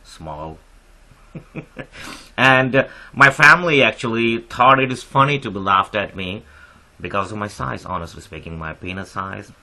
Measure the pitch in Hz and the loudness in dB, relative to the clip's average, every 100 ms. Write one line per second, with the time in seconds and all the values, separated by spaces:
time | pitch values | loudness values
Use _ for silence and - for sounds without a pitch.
0 | - - 80 76 80 80 _ _ _ _ | -20 -18 -16 -12 -14 -16 _ _ _ _
1 | _ _ - 165 - - - - - - | _ _ -20 -20 -16 -16 -16 -18 -18 -16
2 | - - - - 127 131 131 135 123 - | -18 -18 -14 0 4 4 4 0 0 -6
3 | - - 139 135 147 165 180 143 117 107 | -16 4 4 6 6 6 4 4 2 2
4 | 123 113 117 113 - - 123 135 131 123 | -4 -2 0 -2 -6 2 4 6 2 -4
5 | - 135 139 143 120 98 98 95 98 107 | -4 0 2 0 -4 -6 2 2 2 -4
6 | 95 95 92 98 - - - _ _ _ | -6 -8 -10 -10 -14 -20 -20 _ _ _
7 | 92 101 95 107 104 - 131 113 87 90 | -8 -6 -6 -6 -10 -8 -10 -10 -8 -8
8 | 82 - - 78 82 82 80 78 92 92 | -8 -16 -16 -16 -12 -10 -10 -12 -12 -12
9 | 92 - 95 101 104 - | -12 -10 -10 -10 -16 -20